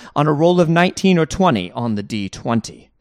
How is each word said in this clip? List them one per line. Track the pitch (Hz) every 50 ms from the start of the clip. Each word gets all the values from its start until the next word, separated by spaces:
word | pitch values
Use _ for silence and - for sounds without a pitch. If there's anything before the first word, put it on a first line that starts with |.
| - - -
on | - 147 151
a | 151
roll | 143 160 170 180 180
of | 175 156
nineteen | 165 170 170 143 - - - 190 185 170
or | 160
twenty | 151 - - 185 180 139 104 90 90
on | - 120 120 120 110
the | 104 101
D | 104 120 107 101 92
twenty. | - - - 135 117 117 - - - - - _ _ _